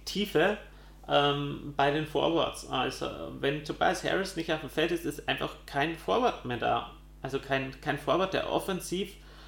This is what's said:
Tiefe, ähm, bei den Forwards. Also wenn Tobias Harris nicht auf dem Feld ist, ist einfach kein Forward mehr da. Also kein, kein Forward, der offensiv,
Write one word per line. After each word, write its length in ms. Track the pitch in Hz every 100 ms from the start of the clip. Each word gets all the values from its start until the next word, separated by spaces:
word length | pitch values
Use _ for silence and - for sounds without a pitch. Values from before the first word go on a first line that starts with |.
Tiefe, 520 | - 190 202 147 180 214 - - - - -
ähm, 680 | 147 143 143 143 143 143 139
bei 140 | 139
den 140 | 147 151
Forwards. 600 | 143 143 165 131 - 131
Also 380 | 131 131 131 135 143 143 131
wenn 220 | 139 147
Tobias 380 | 151 151 170 170
Harris 320 | 151 165 190 -
nicht 160 | 165
auf 80 | 156
dem 100 | 135
Feld 200 | - 165
ist, 140 | 170
ist 240 | 147 - -
einfach 260 | 135 151 - -
kein 280 | 143 156 165
Forward 480 | - 208 254 - 123
mehr 100 | 117
da. 340 | 120 117 - - - -
Also 160 | 139 135
kein, 400 | - 135 131 -
kein 180 | 151 139
Forward, 360 | 139 156 190
der 160 | - -
offensiv, 640 | - - 185 - 180 202 - - -